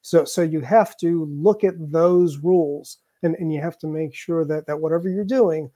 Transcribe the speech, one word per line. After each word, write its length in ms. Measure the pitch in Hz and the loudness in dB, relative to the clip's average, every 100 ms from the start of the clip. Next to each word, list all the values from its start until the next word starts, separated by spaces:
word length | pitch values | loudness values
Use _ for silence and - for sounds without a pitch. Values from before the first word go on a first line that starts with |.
So, 240 | - 165 - | 2 2 2
so 160 | - | 0
you 200 | 165 156 | 0 -2
have 360 | 127 220 202 - | 2 4 4 -2
to 280 | 170 170 156 | -2 -2 -4
look 380 | 143 185 208 | 0 2 4
at 100 | 190 170 | 0 -2
those 600 | 151 160 175 180 175 143 | -4 2 4 4 2 0
rules, 600 | 165 180 151 143 - - _ - | 2 2 2 -4 -12 -20 _ -4
and, 120 | 170 - | -4 -2
and 180 | 165 | -4
you 80 | 151 | -4
have 160 | 165 - | -6 -8
to 80 | 156 | -8
make 260 | 156 156 | -6 -6
sure 320 | - - 165 151 | -8 -4 -2 -2
that, 200 | 151 151 | -4 -4
that 120 | 151 | -4
whatever 300 | 156 170 185 | -2 -2 -2
you're 140 | 190 | -4
doing, 460 | 202 262 202 156 139 | -2 2 2 0 -6